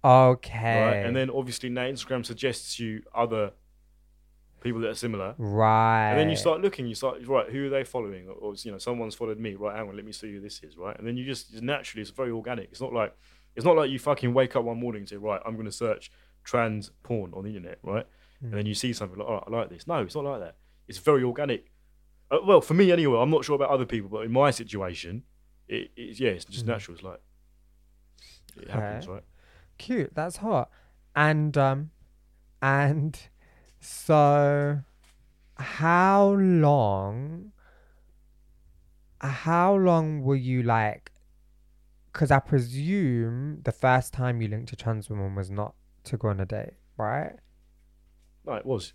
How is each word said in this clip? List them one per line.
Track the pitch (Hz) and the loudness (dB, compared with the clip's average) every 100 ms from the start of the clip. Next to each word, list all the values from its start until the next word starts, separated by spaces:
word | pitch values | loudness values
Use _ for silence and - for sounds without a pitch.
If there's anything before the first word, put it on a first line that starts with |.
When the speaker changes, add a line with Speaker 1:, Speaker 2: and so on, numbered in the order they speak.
Speaker 1:
Okay. | 135 127 127 127 - 113 113 113 | 10 10 8 6 -2 -4 0 2
Speaker 2:
Right? | 110 104 117 | 2 2 0
And | |
then | 131 131 | -2 -2
obviously | 131 123 117 127 | -4 -4 -8 -6
now | 123 | -4
Instagram | 127 131 - 131 113 | -4 -6 -6 -6 -6
suggests | 113 127 113 - - | -4 -4 -4 -10 -8
you | 113 110 - | -8 -8 -8
other | 113 117 113 101 - _ _ _ _ _ _ _ _ _ _ | -4 -2 0 -4 -6 _ _ _ _ _ _ _ _ _ _
people | 123 113 | -6 -4
that | 110 | -4
are | 110 | -6
similar. | 120 104 95 123 | -6 -6 -6 -6
Speaker 1:
Right. | 107 104 110 110 113 113 107 | -4 2 4 6 4 4 4
Speaker 2:
And | 107 | 4
then | 156 | 2
you | |
start | 156 170 160 | 2 0 2
looking, | 196 - 120 | 0 -2 -8
you | 107 | -4
start, | 131 - 120 | -4 -4 0
right, | 135 - | 0 0
who | 135 139 | -4 -2
are | |
they | 135 | -2
following? | 131 127 107 95 92 | -2 -6 -6 -10 -16
Or, | |
or, | - 104 101 | -10 -10 -10
you | 113 | -12
know, | 98 | -8
someone's | 120 120 110 | -6 -6 -6
followed | - 113 110 | -6 -6 -4
me, | 113 | -8
right, | 98 104 107 | -6 -6 -6
hang | 107 | -10
on, | |
let | 104 | -12
me | 107 | -14
see | 104 110 | -14 -14
who | 101 | -14
this | 101 - | -14 -16
is, | 78 80 | -20 -12
right? | 92 - | -12 -8
And | 113 | -8
then | 123 | -8
you | |
just, | 127 127 - | -8 -10 -12
it's | 110 | -10
naturally, | 120 143 123 110 | -6 -6 -8 -12
it's | 101 | -12
very | - 127 | -8 -6
organic. | 113 110 120 92 | -6 -8 -10 -12
It's | - | -12
not | 127 | -6
like, | 117 104 _ _ _ _ | -4 -4 _ _ _ _
it's | - 151 | -2 4
not | 160 | 4
like | 143 | 4
you | 135 | -2
fucking | 147 139 123 | -2 0 2
wake | 123 127 131 | 2 2 0
up | |
one | 117 117 | -2 -6
morning | 120 107 | -8 -8
and | 98 | -12
say, | 101 | -8
"Right, | 104 98 | -6 -4
I'm | 113 113 | -6 -8
gonna | 107 | -10
search | - 117 107 - _ _ _ | -4 -4 -4 -8 _ _ _
trans | - 120 113 107 101 _ | -2 0 2 -2 -8 _
porn | - 117 90 | -6 -6 -6
on | 92 | -10
the | 101 | -10
internet," | 104 87 85 | -12 -14 -12
right? | - 104 - _ _ _ | -4 -4 -4 _ _ _
Speaker 1:
Mm. | 127 | -8
Speaker 2:
And | |
then | 104 | -4
you | 107 | -2
see | 101 127 | -2 -4
something | 113 101 92 | -4 -8 -8
like, | 104 | -6
"All | |
right, | 104 - | -6 -4
I | |
like | 113 107 | -6 -6
this." | 85 - | -10 -6
No, | 165 | -4
it's | 101 | -4
not | 151 | -6
like | 139 127 | -6 -8
that. | 85 - _ _ - | -12 -16 _ _ -20
It's | 92 | 0
very | - 143 | 4 4
organic. | 123 120 143 117 _ _ _ _ _ _ _ | 4 -2 -4 -4 _ _ _ _ _ _ _
Uh, | 151 190 | 0 8
well, | 180 | 6
for | - | 8
me | 165 190 | 4 6
anyway, | 175 147 117 | 6 4 4
I'm | 131 | 4
not | 156 | 2
sure | - | 2
about | 139 139 | 0 2
other | 135 | 0
people, | 120 117 98 | 0 -4 -6
but | 104 | -8
in | 113 | 0
my | 123 143 | 4 4
situation, | 120 110 104 95 87 87 107 - _ _ _ - | 2 -8 -8 -8 -8 -10 -12 -14 _ _ _ -10
it, | 107 - - | -10 -10 -16
it's, | 117 110 | -18 -2
yeah, | 123 | -2
it's | 90 - | -2 -10
just | 123 | -8
Speaker 1:
Mm. | 113 | -6
Speaker 2:
natural. | 110 - | -6 -8
It's | 87 | -16
like, | 92 - _ _ _ _ _ _ _ _ _ _ - - - - | -16 -18 _ _ _ _ _ _ _ _ _ _ -20 -20 -20 -20
it | - | -10
happens, | 107 104 107 | -8 -6 -10
Speaker 1:
Okay. | 95 95 | -12 -16
Speaker 2:
right? | - _ _ - _ - | -18 _ _ -20 _ -20
Speaker 1:
Cute. | - 247 143 | -6 -4 -4
That's | - 170 - | -6 -8 -6
hot. | 220 165 - _ _ _ _ | -2 -2 -2 _ _ _ _
And, | - 151 156 151 147 | 2 4 4 0 2
um, | 135 135 156 _ - _ _ _ _ _ | 2 0 -6 _ -20 _ _ _ _ _
and | 135 139 143 156 151 - - _ _ _ _ _ | 0 2 2 2 -2 -6 -20 _ _ _ _ _
so | - - - 156 147 147 143 143 143 147 - _ _ _ _ _ _ - | -18 -12 2 6 6 6 4 2 0 -2 -6 _ _ _ _ _ _ -12
how | 131 - 160 175 190 202 202 | -10 -2 2 6 6 6 6
long, | 202 190 170 151 143 107 98 98 113 143 165 208 _ _ - _ _ _ _ _ _ _ _ _ _ _ _ _ _ | 6 6 6 6 6 4 2 -2 -6 -8 -10 -14 _ _ -20 _ _ _ _ _ _ _ _ _ _ _ _ _ _
how | 139 131 160 170 180 202 | -6 -4 0 4 4 6
long | 185 165 160 151 | 6 4 2 -2
were | 131 139 | 0 0
you | 127 127 | 0 0
like, | 120 113 107 - - _ _ _ _ _ _ _ _ _ _ | 2 2 2 -4 -18 _ _ _ _ _ _ _ _ _ _
'cause | - 143 | -2 4
I | 139 | 4
presume | - 143 120 131 156 202 156 120 113 120 143 147 | 4 0 0 -6 -2 0 0 0 -2 -4 -8 -6
the | - | -6
first | - 131 127 - | 0 4 4 2
time | - 127 117 | -4 -2 -2
you | 110 | -2
linked | 107 120 | -4 -8
a | - | -6
trans | 120 110 - | -4 -4 -6
woman | 104 98 | -6 -4
was | 98 92 | -4 -6
not | 98 104 _ _ _ | -6 -6 _ _ _
to | - 117 | -10 -4
go | 107 | -2
on | 98 | -2
a | 95 | -4
date, | 107 - _ _ - | -6 -8 _ _ -6
right? | 107 135 - - _ _ _ _ _ _ _ _ _ _ | -4 -4 -6 -12 _ _ _ _ _ _ _ _ _ _
Speaker 2:
No, | - | -8
it | 113 135 | -8 -4
was. | 117 87 | -6 -6